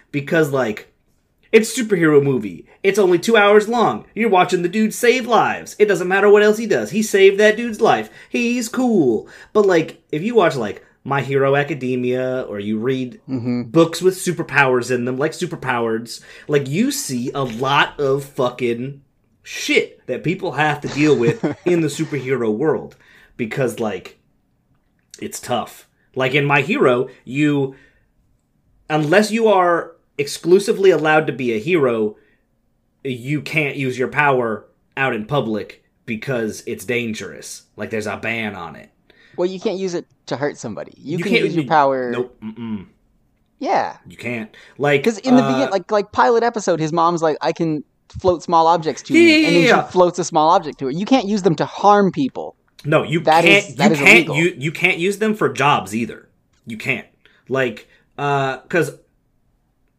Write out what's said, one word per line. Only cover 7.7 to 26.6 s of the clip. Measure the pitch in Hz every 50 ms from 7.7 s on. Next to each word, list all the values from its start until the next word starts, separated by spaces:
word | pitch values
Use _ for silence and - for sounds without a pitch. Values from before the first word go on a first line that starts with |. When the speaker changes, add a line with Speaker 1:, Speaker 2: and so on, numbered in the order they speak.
| 214 202
Speaker 1:
life. | 226 185 131 110 110 - - - - -
He's | - 247 240 233 240 247 233 214
cool. | - 247 262 247 226 190 151 123 110 104 - - - - - - -
But, | - 202 190
like, | 180 165 - - - - _ _
if | - 151 170
you | 226 240
watch, | 220 180 160 139
like, | 135 110 101 95 - - _ _ _ _
My | 127 139 135
Hero | 123 131 139 135 135 135 139
Academia | 143 143 143 165 135 127 123 127 123 123 123 123 127 127 131 127 131
or | - - 104 101
you | 101 107 110 110
read | 110 131 135 131 127 123 113 - _ -
Speaker 2:
Mm-hmm. | 131 127 113 123 123 123 120 113
Speaker 1:
books | 110 160 165 165 165 -
with | 180 185 185
superpowers | - - 185 165 170 160 - - 147 139 131 127 123 117 120
in | 127 120 120
them, | 127 127 127
like | 143 160 -
Superpowers, | - 185 160 - 127 - 131 123 120 117 113 113 110 120 - - - - - - - - -
like, | 147 143 131 131
you | 143 175 240 277
see | 277 - - - 135 120 120 143 -
a | 147 135
lot | 123 110 113 135 135 143 143 - - - -
of | 143 135 135 143 139
fucking | - - - 127 123 123 - 131 117 117 117 123 139 143 - _ _ _ _ _ _ _ _ _
shit | - - - - - 294 214 - - - _ _ -
that | 123 117 -
people | 151 180 180 190 175 135
have | 131 151 151 143 139
to | - 131
deal | 117 139 151 151 143
with | 120 117 117 113 - - 156 143 -
Speaker 2:
<laughs> | - 180
Speaker 1:
in | 175 170
the | 160 147
superhero | 139 - 160 143 151 139 123 127 135 120 117 110
world | 107 110 147 156 135 107 - - - _ _ _ _ _ _ _ _ -
because, | 123 107 - 139 135 117 107 117
like, | 117 107 98 92 - - - _ _ _ _ _ _ _ _ _ _ _ _ _ _ _ _ _ _ _ - -
it's | - 104 - -
tough. | - - 123 113 - - - - - _ _ _ _ _ _
Like, | 131 131 131 131
in | 147 143
My | 143 143 143